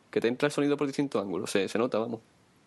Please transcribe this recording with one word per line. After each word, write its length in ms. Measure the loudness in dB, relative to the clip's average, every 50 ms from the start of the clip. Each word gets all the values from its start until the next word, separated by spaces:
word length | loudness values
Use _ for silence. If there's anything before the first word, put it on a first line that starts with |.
| _ _
Que 100 | 0 2
te 60 | 2
entra 180 | 2 2 2 0
el 60 | 0
sonido 260 | 2 2 2 2 2
por 80 | 0 0
distintos 320 | -2 0 -2 -2 0 0 -2
ángulos, 280 | -2 -2 -2 -4 -2 0
se, 180 | 0 0 0
se 100 | 0 0 0
nota, 180 | 0 2 0
vamos. 220 | 0 -2 -2 -6 -8 -10 _ _ _ _ _ _ _ _